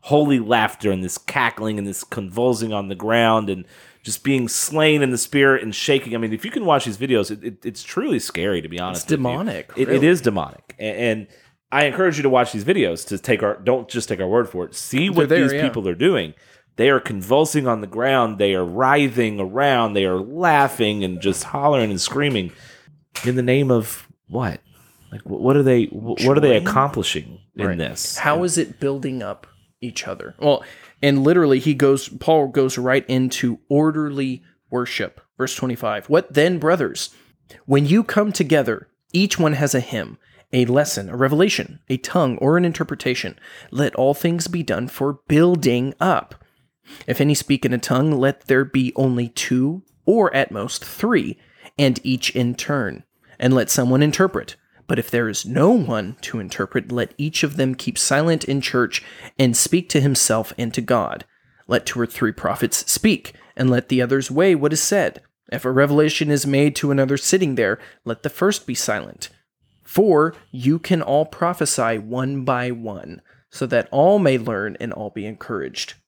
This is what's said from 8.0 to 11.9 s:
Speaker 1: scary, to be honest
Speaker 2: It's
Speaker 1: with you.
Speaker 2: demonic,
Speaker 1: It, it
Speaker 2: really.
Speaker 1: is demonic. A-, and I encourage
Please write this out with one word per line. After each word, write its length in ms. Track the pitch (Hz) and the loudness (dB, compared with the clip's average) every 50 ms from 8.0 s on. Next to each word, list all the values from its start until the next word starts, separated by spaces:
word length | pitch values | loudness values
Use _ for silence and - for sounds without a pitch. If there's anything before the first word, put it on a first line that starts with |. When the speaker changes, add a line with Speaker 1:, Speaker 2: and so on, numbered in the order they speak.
| 233 302 196 117 | -2 -2 -2 -2
Speaker 1:
scary, 420 | - - - 82 85 101 98 87 | -4 -6 -6 -4 -2 -2 -2 -2
to 60 | 78 78 | -4 -6
be 120 | 82 87 | -10 -8
honest 240 | 90 92 92 87 - | -8 -6 -8 -8 -4
Speaker 2:
It's 60 | - | -4
Speaker 1:
with 80 | 160 147 | -2 -2
you. 40 | 127 | -2
Speaker 2:
demonic, 480 | 123 123 143 196 226 - 85 - _ - - | -4 -4 -4 -6 -6 -6 -8 -12 _ -4 -4
Speaker 1:
It, 40 | 135 | -2
it 40 | 127 | 0
Speaker 2:
really. 200 | 127 135 139 160 | 2 4 4 4
Speaker 1:
is 140 | 180 170 | 4 4
demonic. 540 | - 127 104 95 76 67 - - _ _ - _ | 2 -2 -2 -2 -6 -6 -10 -20 _ _ -14 _
A-, 320 | 104 107 101 92 120 117 | -8 -8 -6 -2 -2 -2
and 160 | 110 110 101 101 _ _ _ _ _ _ _ _ | -2 -2 -6 -14 _ _ _ _ _ _ _ _
I 140 | 127 135 147 | 2 2 2
encourage 320 | 143 | 2